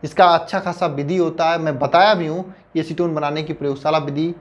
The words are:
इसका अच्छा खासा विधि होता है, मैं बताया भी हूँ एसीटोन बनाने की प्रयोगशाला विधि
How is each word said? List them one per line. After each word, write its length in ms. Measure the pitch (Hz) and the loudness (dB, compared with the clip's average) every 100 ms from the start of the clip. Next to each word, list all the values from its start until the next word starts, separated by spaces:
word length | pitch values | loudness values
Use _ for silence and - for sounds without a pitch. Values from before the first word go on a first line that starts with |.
इसका 240 | 151 - 180 | -8 4 6
अच्छा 340 | 170 170 190 | 6 2 -6
खासा 260 | 180 170 175 | -4 -4 -4
विधि 280 | 143 143 185 | -2 -4 0
होता 340 | 165 165 165 | 0 0 0
है, 80 | 170 | 0
मैं 200 | 160 139 | -2 -2
बताया 360 | 139 170 196 | 2 4 4
भी 120 | 208 160 | 4 0
हूँ 280 | 165 185 - _ 160 | -6 -8 -16 _ -6
एसीटोन 380 | 160 160 170 | -6 -4 -2
बनाने 280 | 151 147 151 | -2 -4 -4
की 100 | 156 | -6
प्रयोगशाला 460 | 156 143 139 151 156 | -6 -6 -4 0 0
विधि 340 | 143 143 160 170 | -2 -4 -4 -6